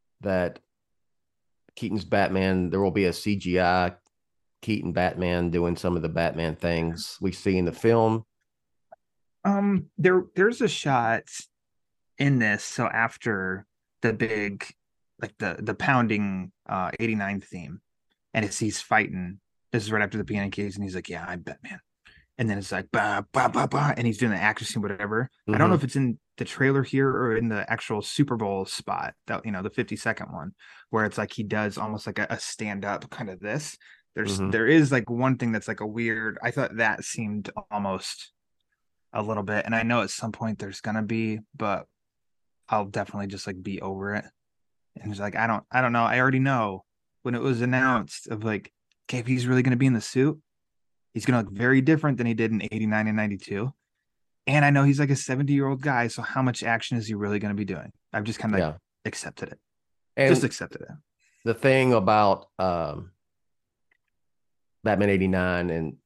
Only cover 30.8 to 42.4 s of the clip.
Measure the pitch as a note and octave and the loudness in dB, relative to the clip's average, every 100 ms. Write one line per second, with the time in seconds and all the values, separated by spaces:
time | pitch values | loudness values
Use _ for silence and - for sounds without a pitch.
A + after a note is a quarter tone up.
30.8 | - A2 G#2+ A2 G#2 - G#2 G#2+ G#2 F#2+ | -4 0 0 0 -4 -4 -4 -2 -2 -4
31.8 | G#2+ G#2+ - G2+ G2+ A#2 - - G#2+ G2 | -6 -6 -8 -6 -4 -6 -8 -8 -8 -6
32.8 | G2+ G2 - - G#2+ F#2 G#2 C3 D3 - | -4 -6 -8 -12 -12 -8 -6 -6 -8 -14
33.8 | - - _ - G#2+ G2 F#2+ A2 A2+ D#3+ | -20 -20 _ -6 -4 -2 0 2 6 6
34.8 | C#3+ B2+ A2 A#2+ C3 B2 A#2+ A2 - G#2+ | 6 2 0 0 0 2 0 -2 -4 -6
35.8 | G#2+ A2 A#2 A2 A2 - A#2+ C#3+ B2+ A2 | -6 -4 -2 -2 -4 -4 -4 -2 -2 0
36.8 | A2+ - - - G#2+ G#2 G2 - - G#2 | 0 0 -6 -6 -4 -4 -8 -10 -6 -4
37.8 | G2 F#2+ - - - _ _ _ _ _ | -2 -4 -6 -12 -16 _ _ _ _ _
38.8 | _ _ _ A2 G#2 G#2 G2+ G#2 - A2+ | _ _ _ -6 -4 -4 -2 -2 0 0
39.8 | A2+ A#2+ G2 - A#2 - A2+ G2+ G2+ - | 2 0 0 -4 -8 -6 -6 -6 -10 -10
40.8 | A2+ G#2+ G#2 A2+ A2 G#2+ - - G#2+ F#2+ | -6 -4 -2 -2 -2 -4 -8 -6 -4 -4
41.8 | - _ _ _ _ _ | -6 _ _ _ _ _